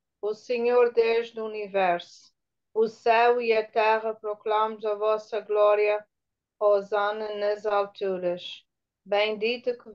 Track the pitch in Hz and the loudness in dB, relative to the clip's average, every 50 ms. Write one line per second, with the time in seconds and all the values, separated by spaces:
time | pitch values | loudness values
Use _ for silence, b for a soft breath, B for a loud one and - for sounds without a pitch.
0 | _ _ _ - - 208 214 - - - 247 233 233 240 247 247 240 240 233 233 | _ _ _ -8 -6 -6 -6 -8 -6 -6 -4 -2 0 2 4 4 4 4 4 2
1 | 226 226 226 226 233 226 - 220 220 220 214 214 208 196 196 196 190 180 175 175 | 2 2 2 0 -2 -4 -8 -10 -10 -8 -8 -10 -8 -4 0 0 2 2 0 -2
2 | - - - - - _ _ _ _ _ _ _ _ _ - 214 226 214 220 _ | -4 -12 -20 -20 -20 _ _ _ _ _ _ _ _ _ 0 0 0 0 0 _
3 | - 233 226 226 240 240 240 247 240 226 220 220 220 220 - 233 214 214 220 220 | 0 2 4 4 4 4 2 2 2 0 0 0 0 -2 -2 0 2 2 2 0
4 | 220 226 220 220 - 214 208 208 - 220 214 214 214 220 220 208 220 214 208 202 | -2 -6 -8 -8 -8 -10 -10 -8 -4 -2 0 0 0 -2 -4 -6 -6 -4 -4 -2
5 | 214 214 214 214 214 - 233 208 202 - 208 208 208 208 208 208 208 208 208 208 | 0 0 0 -2 -4 -6 -8 -8 -4 -2 2 4 4 4 4 4 2 0 0 -2
6 | 214 _ _ _ _ _ _ _ _ _ _ - 214 208 208 202 196 190 214 208 | -4 _ _ _ _ _ _ _ _ _ _ 0 2 4 4 2 0 -2 -2 -2
7 | 208 208 214 220 214 214 214 202 208 208 208 208 208 214 208 202 202 202 - - | -2 -2 -4 -6 -8 -8 -6 -4 -2 -4 -4 -4 -4 -2 0 0 -2 -2 -6 -8
8 | 202 190 190 180 180 175 175 175 - - - - _ _ _ _ _ _ _ _ | -6 -6 -4 -4 -4 -4 -6 -6 -10 -16 -18 -18 _ _ _ _ _ _ _ _
9 | _ 190 202 202 214 214 214 208 214 226 247 247 - 247 240 - - 226 | _ -4 -2 0 0 -2 -2 -4 -4 -4 -4 -4 -6 -8 -8 -8 -12 -20